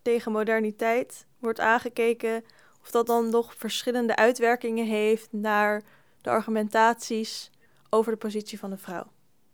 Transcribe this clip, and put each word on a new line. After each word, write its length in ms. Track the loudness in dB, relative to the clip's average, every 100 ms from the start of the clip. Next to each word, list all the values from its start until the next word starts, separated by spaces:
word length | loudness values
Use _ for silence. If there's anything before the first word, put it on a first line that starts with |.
tegen 300 | -2 -2 0
moderniteit 920 | -2 0 0 0 -2 0 0 -2 -10 -20 -8
wordt 220 | -6 0
aangekeken, 840 | 2 2 0 -2 0 0 -2 -4 -8 _ _ _
of 80 | -4
dat 160 | -2 2
dan 240 | 2 2
nog 240 | 0 -2 -6
verschillende 600 | -8 -6 -2 -2 0 4
uitwerkingen 720 | 4 4 2 2 0 -2 0
heeft 420 | 0 2 0 -2
naar 500 | -6 0 2 2 0 -6 _ _ _
de 80 | 0
argumentaties 1200 | 0 0 -2 0 4 4 2 -4 -4 -4 -10 -14 _ _ _ 0
over 220 | 0 2
de 60 | -2
positie 400 | -4 -8 -8 -12
van 120 | -12
de 60 | -12
vrouw? 260 | -10 -12 -12 _ _ _ _